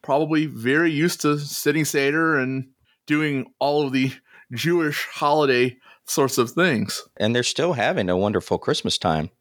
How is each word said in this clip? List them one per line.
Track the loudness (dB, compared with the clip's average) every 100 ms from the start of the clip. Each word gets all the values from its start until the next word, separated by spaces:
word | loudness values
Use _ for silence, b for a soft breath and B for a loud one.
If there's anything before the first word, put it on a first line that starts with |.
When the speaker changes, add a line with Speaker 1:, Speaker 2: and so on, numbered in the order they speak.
Speaker 1:
probably | 0 0 2 0 -2
very | -4 0 2 2
used | 2 0 0
to | 0 0
sitting | -4 -4 0 0
Seder | 0 0 0 0 0 0
and | 0 -4 -8 _ _ _ -4
doing | -2 0 -4 -6 _
all | 0 0 0
of |
the | 0 0 -2 B B B
Jewish | -6 0 2 0 -2 -8
holiday | -4 0 2 4 4 2 -2 b b -6
sorts | 0 0 2
of | 0
things. | 2 2 2 -2 -6 -12 -4
Speaker 2:
And | 0 0
they're |
still | 0 0 0
having | 0 0 0 0
a | 2
wonderful | 2 0 -2 -2
Christmas | 0 -2 -2 -2
time | 0 0 -2 _